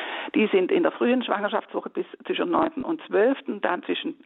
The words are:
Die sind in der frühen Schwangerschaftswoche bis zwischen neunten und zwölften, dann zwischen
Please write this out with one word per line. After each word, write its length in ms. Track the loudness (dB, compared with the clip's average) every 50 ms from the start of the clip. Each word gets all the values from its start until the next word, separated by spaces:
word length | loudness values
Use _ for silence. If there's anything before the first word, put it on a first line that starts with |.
| -10 -8 -8 -10 -8 -2 0
Die 120 | 2 2 4
sind 180 | 4 4 4 4
in 120 | 4 4
der 100 | 2 2
frühen 320 | 2 2 2 2 2 2 2
Schwangerschaftswoche 640 | 0 -2 -2 0 -2 -2 -4 -4 -6 -6 -8 -8 -6
bis 160 | -6 -6 -6 -6 -10 -10 -6
zwischen 240 | -4 -2 -2 0 0
neunten 340 | 2 2 2 0 -2 -6 -6
und 160 | -6 -6 -6 -4
zwölften, 560 | 0 2 4 4 4 2 0 -4 -6 -4 -2
dann 200 | -2 -2 -2 -2 -4
zwischen 380 | -4 -4 -4 -4 -8 -10 -10 -14